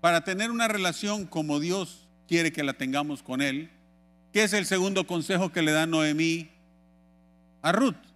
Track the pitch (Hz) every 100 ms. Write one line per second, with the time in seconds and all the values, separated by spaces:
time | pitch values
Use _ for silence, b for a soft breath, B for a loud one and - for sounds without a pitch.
0 | 165 170 165 190 226 233 233 208 185 160
1 | 208 208 170 165 156 147 160 190 180 -
2 | - _ - 165 165 151 143 131 131 139
3 | 147 139 - 127 139 135 165 - _ _
4 | _ _ _ 208 214 202 175 190 190 190
5 | 175 175 151 190 185 175 156 151 160 160
6 | 156 151 165 165 160 _ _ _ _ _
7 | _ _ _ _ _ _ 156 196 262 170
8 | -